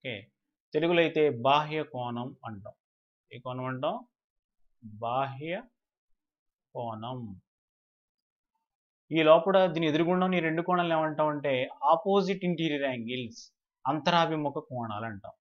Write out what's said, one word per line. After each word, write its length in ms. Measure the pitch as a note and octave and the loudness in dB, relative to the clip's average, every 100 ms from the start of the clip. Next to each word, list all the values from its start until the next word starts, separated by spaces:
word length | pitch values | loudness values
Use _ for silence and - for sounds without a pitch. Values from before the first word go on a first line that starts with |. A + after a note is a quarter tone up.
| C3+ | -8
ఓకే, 100 | G#2 - _ _ _ _ | -10 -12 _ _ _ _
తెలుగులో 280 | D#3 E3+ E3+ | 0 2 4
అయితే 180 | E3 D#3+ D3+ A#2+ C3 | 4 4 2 2 2
బాహ్య 340 | C#3+ D3+ D#3 D3 | 2 2 -6 -6
కోణం 340 | B2+ B2 A#2+ B2+ - A#2 | -6 -6 -6 -8 -10 -14
అంటాం. 260 | G#2 G#2+ _ _ _ _ _ _ B2 | -14 -16 _ _ _ _ _ _ -14
ఏ 20 | B2+ | -10
కోణం 200 | B2+ B2+ | -6 -6
అంటాం? 260 | B2+ D3+ A3+ A#3+ _ _ _ _ _ _ _ A2+ G#2+ A#2 | -4 -4 -6 -12 _ _ _ _ _ _ _ -20 -8 -4
బాహ్య 480 | B2+ C3+ B2+ D#3 F#3+ B3+ _ _ _ _ _ _ _ _ _ _ | -2 -4 -6 -8 -8 -10 _ _ _ _ _ _ _ _ _ _
కోణం. 460 | C3 A#2 A2 A#2 B2+ A2+ F#2+ _ _ _ _ _ _ _ _ _ _ _ _ _ _ _ _ _ D#3 | -10 -10 -8 -10 -10 -12 -14 _ _ _ _ _ _ _ _ _ _ _ _ _ _ _ _ _ 2
ఈ 80 | D#3 | 8
లోపల 280 | D#3+ G3 F#3+ F#3 | 8 8 4 4
దీని 140 | D#3+ D#3+ | 2 0
ఎదురుగుండా 340 | D3+ E3+ F#3 F#3 | 2 2 2 2
ఉన్న 120 | F3+ | 0
ఈ 20 | D#3+ | 0
రెండు 160 | D#3+ F3 | -2 0
కోణాలను 280 | F3+ F3 D#3+ | 0 2 0
ఏమంటాం 320 | D#3 D3+ D3+ | 0 0 0
అంటే, 200 | D3 C#3 B2+ B2+ - - | 0 -2 -2 -2 0 2
ఆపోజిట్ 520 | - G#3 G3+ F#3 F#3+ F3+ | 4 4 2 2 -2 -2
ఇంటీరియర్ 360 | E3 E3 D3 C#3 | -2 -2 0 -2
యాంగిల్స్, 500 | B2 A2+ B2+ A#2 A#2 - _ _ _ - | -4 -6 -8 -8 -14 -20 _ _ _ -4
అంతరాభిముఖ 720 | D3+ D#3+ E3+ D#3+ D#3+ D3 C3 - | 0 2 2 2 0 -2 -6 -8
కోణాలు 380 | B2 A2+ G#2 A2+ | -8 -6 -6 -8
అంటాం. 220 | G2+ - - | -10 -16 -20